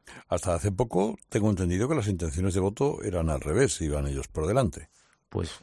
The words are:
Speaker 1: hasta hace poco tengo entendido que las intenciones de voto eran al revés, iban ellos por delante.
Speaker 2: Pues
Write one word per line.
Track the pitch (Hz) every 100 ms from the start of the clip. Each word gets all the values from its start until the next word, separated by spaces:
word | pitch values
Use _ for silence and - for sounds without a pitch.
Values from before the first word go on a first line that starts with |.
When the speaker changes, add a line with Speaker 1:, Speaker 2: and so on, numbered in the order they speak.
| - - -
Speaker 1:
hasta | 90 92 82
hace | 101
poco | 92 117 90 104 214 -
tengo | 110 104
entendido | 92 87 92 127
que | 156
las | 104
intenciones | 90 85 76 95
de | 92
voto | 98 104 143 -
eran | 104 87 80
al | 69
revés, | 71 98 139 -
iban | 80 71 71
ellos | 67 -
por | 80 78
delante. | 127 120 - - _ _ _ _
Speaker 2:
Pues | 98 87 -